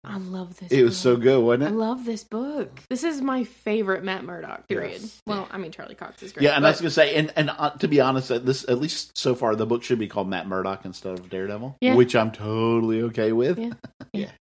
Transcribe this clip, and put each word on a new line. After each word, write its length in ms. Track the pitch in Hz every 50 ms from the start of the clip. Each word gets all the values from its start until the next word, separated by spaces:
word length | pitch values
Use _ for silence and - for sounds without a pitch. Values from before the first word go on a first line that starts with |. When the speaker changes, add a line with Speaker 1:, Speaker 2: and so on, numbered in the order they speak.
| -
Speaker 1:
I 140 | - 208
love 400 | 196 190 185 185 185 185 175 -
this 140 | - 185 175
Speaker 2:
It 100 | - 139
was 140 | - 117 -
Speaker 1:
book. 80 | - -
Speaker 2:
so 120 | 127 123
good, 260 | 120 117 131 135 131 117
wasn't 180 | 120 120 123 143
it? 20 |
Speaker 1:
I 20 | 160
love 360 | 208 226 220 220 247 254 247
this 180 | 233 226 208 -
book. 580 | _ - 220 254 285 302 285 196 - - - - _
This 140 | 254 247 277
is 180 | 339 311 277
my 220 | 262 277 262 262 240
favorite 600 | 233 - - - 214 214 226 208 190 190 - 185
Matt 200 | 190 190 185 185
Murdock, 440 | 180 175 170 165 - - - -
period. 320 | _ 196 175 170 175 - 180 208
Speaker 3:
Yes. 160 | 220 - - _
Speaker 1:
Well, 140 | 214 208 196 190
Speaker 2:
Yeah. 60 | - -
Speaker 1:
I 20 | 196
mean, 120 | 180 160
Charlie 220 | - - - - -
Cox 300 | - - - - - -
is 100 | - -
great, 100 | - 135
Speaker 2:
Yeah, 120 | 147 147
and 100 | 143 143
I 40 | 156
Speaker 1:
but 40 | 156
Speaker 2:
was 80 | -
gonna 80 | 175 160
say, 260 | 135 165 156 143 143
and, 140 | 151 156 151 -
and, 160 | - 151 147 -
uh, 140 | - 135 147
to 180 | - - -
be 140 | 151 147 143
honest, 300 | 127 131 131 131 127 -
uh, 80 | 127 120
this, 280 | 127 127 135 139 -
at 120 | - 123 127
least 340 | 151 165 - - - - _
so 200 | - - 131 123
far, 200 | 123 131 113 107
the 120 | 107 110
book 160 | 107 120 120 -
should 160 | - 127 113
be 80 | 107
called 200 | 101 - 104 95
Matt 200 | 95 95 90 82
Murdock 380 | 98 95 95 92 95 98 95 -
instead 340 | 92 87 - - 95 92 90
of 100 | 90 92
Daredevil, 480 | 95 95 95 101 104 107 120 135 139 _
Speaker 1:
Yeah. 120 | 247 254 -
Speaker 2:
which 220 | 123 127 123 -
I'm 160 | 120 110 113
totally 720 | 110 - 107 107 110 113 113 117 117 117 113 113 113 113 117
okay 280 | 117 113 - 110 110
with. 280 | 113 113 123 147 180 196
Speaker 1:
Yeah. 140 | 226 240 226 - - - _
Speaker 2:
<laughs> 200 | _ - _ -
Yeah. 180 | 190 - - - _